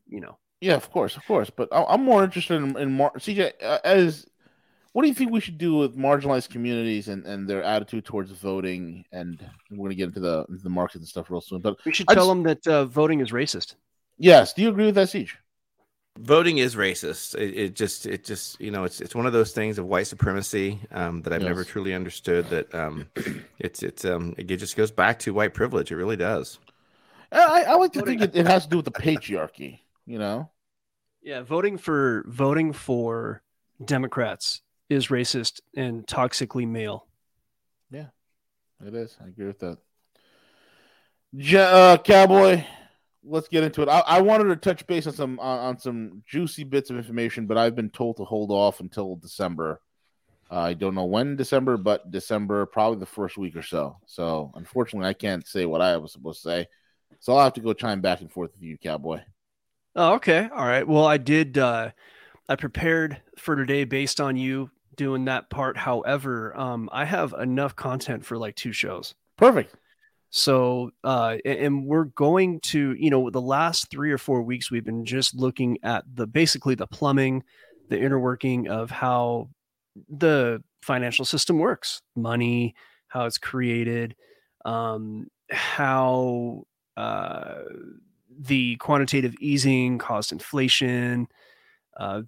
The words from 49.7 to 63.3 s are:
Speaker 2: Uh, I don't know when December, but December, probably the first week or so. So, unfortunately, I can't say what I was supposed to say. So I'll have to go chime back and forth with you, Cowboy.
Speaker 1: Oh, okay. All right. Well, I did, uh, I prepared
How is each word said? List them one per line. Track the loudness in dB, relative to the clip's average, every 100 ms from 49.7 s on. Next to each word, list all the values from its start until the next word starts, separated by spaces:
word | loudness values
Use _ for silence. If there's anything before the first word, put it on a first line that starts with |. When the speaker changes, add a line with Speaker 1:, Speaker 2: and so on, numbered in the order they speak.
| -6 _ _ _ _ _ _ _
Speaker 2:
Uh, | -4
I | -4 -2
don't | -4
know | -2 -2
when | 0 -2 -4
December, | 0 0 0 0
but | 0 -2 -2
December, | -10 -4 -4 -2 -2 -2
probably | 0 0 0
the | -8
first | -8 -8 -6
week | -10 -10
or |
so. | -8 -6 -6 -8 _
So, | -8 -4 -4 -6
unfortunately, | -14 -8 -4 -4 -2 -6
I |
can't | -4 -4 -6 -6
say | -4 -2
what | 2
I | 2 0
was | -4
supposed | -16 -14 -12
to | -6
say. | -6 -6 _ _ _ _ _
So | 2
I'll | 4
have | 4
to | 2
go | -4
chime | -4 -2 -2
back | 0 -2
and | -6
forth | -10 -10
with | _
you, | -16 -12
Cowboy. | -8 -8 -8 -10 -12 _ _ _ _ _ _ 0
Speaker 1:
Oh, | 2 2
okay. | 4 2 2
All | -4 0
right. | 0 2
Well, | 4 6
I | 4
did, | 4 2 2 0
uh, | 0 0 -6 -12 -20 -20 -20 _ -4
I | -4
prepared | -4 -4 0 0 -2 -6 _